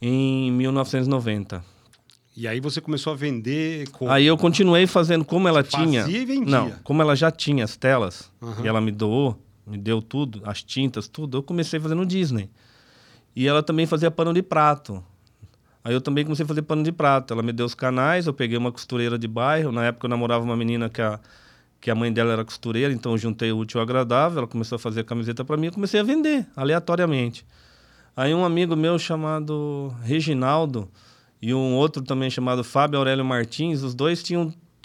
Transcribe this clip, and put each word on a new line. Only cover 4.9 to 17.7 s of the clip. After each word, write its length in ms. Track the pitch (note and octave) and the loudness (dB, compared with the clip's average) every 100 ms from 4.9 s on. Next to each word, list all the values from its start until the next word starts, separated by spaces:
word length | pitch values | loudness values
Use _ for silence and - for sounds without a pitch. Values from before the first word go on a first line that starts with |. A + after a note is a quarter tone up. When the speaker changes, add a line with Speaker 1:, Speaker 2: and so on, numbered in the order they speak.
| F#3 E3 E3 D3+ | 4 4 2 2
Speaker 1:
como 220 | E3+ F#3 | 2 4
ela 160 | D#3 | 4
Speaker 2:
Você 60 | C3+ D3 | 2 2
Speaker 1:
tinha 260 | D#3+ B2+ | 4 4
Speaker 2:
fazia 160 | C#3 G#3 | 2 0
e 60 | B3+ | 0
vendia? 200 | C4+ F3 | 0 2
Speaker 1:
Não, 260 | C#3 B2 G#2+ | 2 2 -4
como 180 | - D3 | 0 2
ela 140 | D3+ C#3 | 4 4
já 160 | D#3+ | 2
tinha 320 | D#3+ - C#3+ | 0 0 0
as 120 | G#2+ - | 0 0
telas, 540 | C3 C3 G2 - - - | 2 2 0 -6 -18 -14
Speaker 2:
Aham. 240 | A#2 A2 | -10 -4
Speaker 1:
e 40 | A2 | 0
ela 120 | A2 | 2
me 120 | A2 | 0
doou, 500 | G#2 G#2+ A#2+ C#3 G2 - _ - | 0 0 2 2 -2 -12 _ -14
me 100 | G#2 | -8
deu 240 | G2+ A2+ | -2 -2
tudo, 380 | A2+ C3+ C#3+ G#2+ G2+ | -2 -4 -4 -6 -10
as 160 | G2+ | -10
tintas, 460 | - - C3+ A2+ - | -8 -2 -2 -4 -10
tudo, 300 | - D3+ B2+ | -10 -6 -6
eu 20 | |
comecei 360 | C#3 F3 E3 D#3+ | -4 -4 -2 -4
fazendo 260 | D#3 E3 F#3 | -2 -2 0
Disney. 420 | F#3 E3+ A#2 G2 _ _ _ _ _ - - _ - | 0 0 -2 -6 _ _ _ _ _ -20 -20 _ -2
E 120 | C3 | 2
ela 160 | D3 | 2
também 240 | D3+ D#3+ E3 | 2 0 0
fazia 240 | D#3+ E3 | 2 0
pano 220 | E3 E3 E3+ | 0 0 0
de 80 | |
prato. 600 | F#3 D#3+ D3+ C#3+ - F#2+ F2+ _ _ _ - _ _ _ | 0 2 4 2 -4 -12 -14 _ _ _ -20 _ _ _
Aí 100 | A#2 B2+ | -2 -2
eu 60 | |
também 220 | C3+ C#3+ D3+ | 0 -2 0
comecei 180 | D3+ | -2
a 40 | D3+ | -2
fazer 140 | D#3 | -2
pano 200 | D3+ D#3 | -2 0
de 80 | D#3 | 0
prato. 420 | E3+ D3 C3+ C3 | 2 2 2 0
Ela 80 | A#2 | -4
me 100 | A#2 | -2
deu 140 | A#2 | -2
os 80 | A#2+ | -4